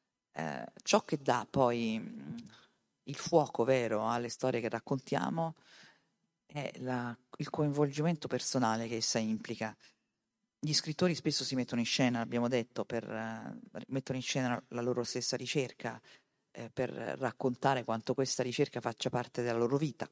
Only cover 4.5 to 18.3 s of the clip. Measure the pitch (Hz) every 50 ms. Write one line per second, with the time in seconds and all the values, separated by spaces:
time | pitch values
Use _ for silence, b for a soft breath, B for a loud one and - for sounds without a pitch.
4.5 | 123 117 117 110 117 113 - - 139 131 - - - - - - 165 165 165 165
5.5 | 165 B B B B B B B B B B B B B _ _ _ _ _ -
6.5 | - 147 135 - - - 127 127 127 123 120 120 117 - _ _ - - 151 -
7.5 | - - 151 147 143 147 147 139 139 147 151 170 170 - - - 127 120 - -
8.5 | - 131 123 110 110 113 117 113 120 113 - - - 117 110 107 110 104 - -
9.5 | 113 - 110 107 107 - b b b b _ _ _ _ _ _ _ _ _ _
10.5 | _ _ - 156 147 - - 160 151 - 180 180 156 - - 156 143 - 131 -
11.5 | 135 127 120 - - 120 113 - - - 131 123 120 117 117 120 120 120 120 120
12.5 | 131 120 113 - - 107 101 - 120 117 110 - 110 110 113 113 113 110 113 -
13.5 | - - - - - - - - 131 135 - - 127 131 127 - - 139 131 123
14.5 | 123 107 - - 123 120 120 127 120 123 117 - - 123 120 - - 123 127 -
15.5 | - 151 127 117 - - - 117 117 117 - B B B B B _ _ _ _
16.5 | - - 117 113 - - 127 - - - 113 90 69 - 131 117 - - - 127
17.5 | 123 - - 139 135 127 113 - 113 113 - - 127 - 135 135